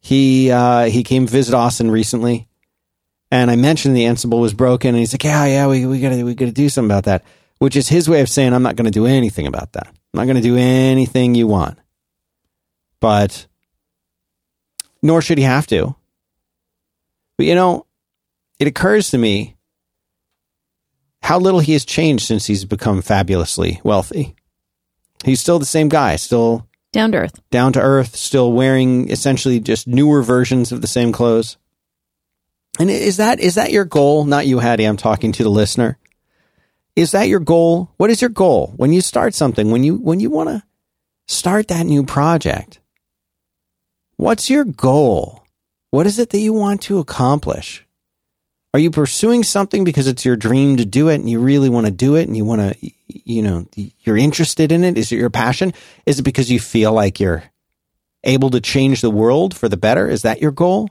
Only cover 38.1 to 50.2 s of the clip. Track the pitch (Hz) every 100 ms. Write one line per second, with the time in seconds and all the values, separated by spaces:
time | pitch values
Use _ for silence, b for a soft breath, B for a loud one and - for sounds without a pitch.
38.1 | 233 247 220 185 120 71 101 131 170 180
39.1 | - - - 143 110 107 117 139 190 226
40.1 | 170 220 302 320 254 - _ _ _ _
41.1 | _ _ - 180 202 214 170 165 147 131
42.1 | - 147 170 - 98 - - _ _ _
43.1 | _ _ _ _ _ _ _ _ _ _
44.1 | _ - 226 - 269 269 143 131 139 139
45.1 | 92 - - _ _ _ _ _ 135 180
46.1 | 208 233 202 214 220 202 202 - 202 147
47.1 | - 127 143 - 71 - - _ _ _
48.1 | _ _ _ _ _ _ 135 165 156 143
49.1 | - 220 240 214 202 196 208 185 151 135
50.1 | 123